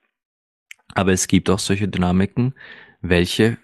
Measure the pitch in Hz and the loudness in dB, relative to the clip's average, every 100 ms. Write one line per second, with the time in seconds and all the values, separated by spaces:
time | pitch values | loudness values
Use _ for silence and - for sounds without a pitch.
0 | _ _ _ _ _ _ _ - - - | _ _ _ _ _ _ _ -20 -8 -2
1 | 95 92 - 95 - 95 - 98 104 87 | 0 0 0 0 2 -2 -2 -4 -4 -2
2 | 90 90 98 - 123 - - - - _ | 0 0 0 -2 -4 -6 -18 -20 -20 _
3 | 87 87 90 - 113 117 | 0 0 2 0 0 0